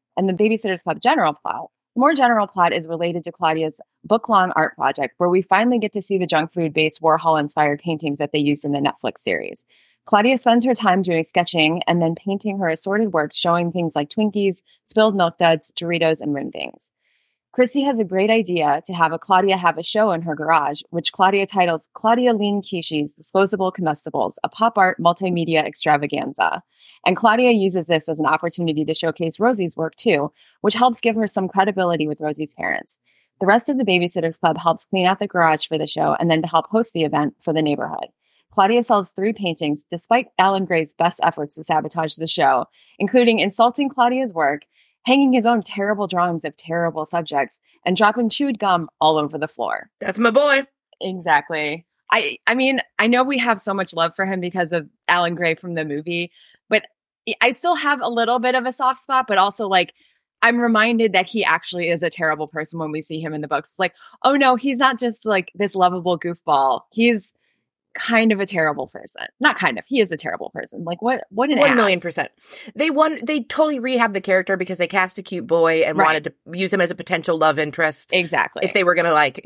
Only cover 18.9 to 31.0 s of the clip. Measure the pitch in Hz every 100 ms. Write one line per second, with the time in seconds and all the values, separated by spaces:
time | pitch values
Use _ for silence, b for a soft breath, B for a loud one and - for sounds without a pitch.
18.9 | 175 165 165 - 185 196 185 175 156 170
19.9 | 214 214 170 170 151 151 165 143 147 -
20.9 | 170 151 - 190 196 196 202 175 160 -
21.9 | - 220 240 247 220 202 202 190 180 165
22.9 | 156 147 - - 190 196 202 185 - 165
23.9 | 151 - 147 98 - 180 - 226 220 185
24.9 | 175 170 175 190 175 165 160 113 - 160
25.9 | 147 143 139 135 139 85 - - b b
26.9 | b - 185 226 226 247 226 190 180 165
27.9 | 160 160 156 151 160 170 170 170 151 151
28.9 | 156 165 151 165 - 220 226 175 - 160
29.9 | - 233 156 147 b b b 208 226 247
30.9 | 240